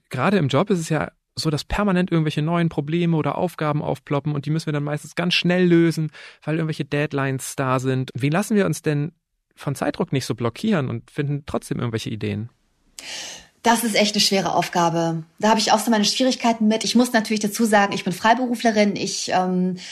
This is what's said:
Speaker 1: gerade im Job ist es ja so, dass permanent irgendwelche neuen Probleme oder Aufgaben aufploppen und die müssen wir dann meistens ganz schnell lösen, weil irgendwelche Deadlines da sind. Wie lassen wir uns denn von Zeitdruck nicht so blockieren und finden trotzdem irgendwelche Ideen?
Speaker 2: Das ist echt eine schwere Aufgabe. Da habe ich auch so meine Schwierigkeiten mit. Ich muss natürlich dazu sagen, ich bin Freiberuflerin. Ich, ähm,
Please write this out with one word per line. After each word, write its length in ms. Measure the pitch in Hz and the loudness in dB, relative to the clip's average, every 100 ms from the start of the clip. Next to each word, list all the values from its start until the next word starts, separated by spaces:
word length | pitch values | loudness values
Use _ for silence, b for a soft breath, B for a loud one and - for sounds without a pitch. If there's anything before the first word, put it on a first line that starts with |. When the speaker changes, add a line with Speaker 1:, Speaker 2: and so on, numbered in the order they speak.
| _ | _
Speaker 1:
gerade 300 | 127 147 202 | -2 0 2
im 100 | 143 | 2
Job 220 | 135 190 | 0 0
ist 80 | 185 | -2
es 100 | 160 | 0
ja 220 | 151 - - _ - | -2 -2 -8 _ -6
so, 140 | 160 | -4
dass 140 | 151 | -4
permanent 480 | - - 208 180 180 | -4 -2 0 0 2
irgendwelche 300 | 165 151 151 | 0 0 -2
neuen 260 | 151 170 170 | 0 0 0
Probleme 480 | 160 147 170 170 160 | -2 -2 0 2 2
oder 200 | 143 - | 0 -2
Aufgaben 460 | 180 - 151 147 | -4 -2 -2 0
aufploppen 540 | - - - 143 151 147 | -2 -4 -2 -2 -2 -4
und 100 | 139 | -2
die 40 | |
müssen 160 | 156 160 | -4 -2
wir 60 | |
dann 120 | 147 | -4
meistens 320 | 147 147 156 - | -4 -6 -6 -4
ganz 180 | 175 | -2
schnell 320 | - 175 180 180 | 0 2 4 6
lösen, 460 | 170 170 160 156 B B B | 6 6 2 -4 B B B
weil 100 | - | -4
irgendwelche 300 | 156 160 151 | -2 -2 -4
Deadlines 720 | 143 147 151 139 139 131 - - | -4 -2 -2 -2 -2 -4 -6 -4
da 240 | 135 131 | 0 0
sind. 320 | 127 131 127 | 2 0 -2
Wie 140 | - 135 | -2 0
lassen 260 | 165 208 | 0 2
wir 120 | 208 185 | 2 2
uns 160 | 156 | 0
denn 280 | 156 143 147 - _ _ _ - | -2 -2 -4 -8 _ _ _ -10
von 180 | - | -6
Zeitdruck 380 | 135 - - 185 | -4 -4 -2 -2
nicht 140 | 135 - | -2 -2
so 100 | 120 | -2
blockieren 520 | 117 - 220 185 127 | -4 -2 0 0 -2
und 220 | 117 - | -6 -8
finden 320 | - 143 143 | -6 -4 -4
trotzdem 360 | - 226 - - | -6 -8 -6 -4
irgendwelche 280 | 120 113 131 | -4 -4 -6
Ideen? 420 | 110 104 101 113 _ _ _ _ - B B B B B _ | -6 -4 -4 -8 _ _ _ _ -18 B B B B B _
Speaker 2:
Das 180 | 233 226 | 2 2
ist 140 | 233 202 | 2 2
echt 180 | 208 | 2
eine 60 | 208 | 2
schwere 340 | - 196 - | 2 2 2
Aufgabe. 680 | - 175 180 170 165 165 165 - - | 0 0 2 2 2 0 -2 -8 -2
Da 80 | 214 | 2
habe 100 | 220 | 2
ich 140 | - | 4
auch 80 | 220 | 2
so 100 | 240 | 2
meine 140 | 220 | 2
Schwierigkeiten 640 | 208 - 262 254 233 226 214 | 2 2 2 2 0 2 2
mit. 160 | 220 | 2
Ich 100 | 202 | 2
muss 180 | 233 247 | 2 2
natürlich 280 | 226 214 214 | 2 0 -2
dazu 240 | 208 208 | -2 0
sagen, 300 | 226 208 202 | 4 4 4
ich 100 | - | 0
bin 80 | - | -4
Freiberuflerin. 840 | 175 220 240 254 240 233 214 208 | 0 2 2 0 0 2 4 2
Ich, 380 | 185 190 - - | 2 -4 -6 -2
ähm, 440 | 185 185 185 185 180 B | 0 2 2 0 -2 B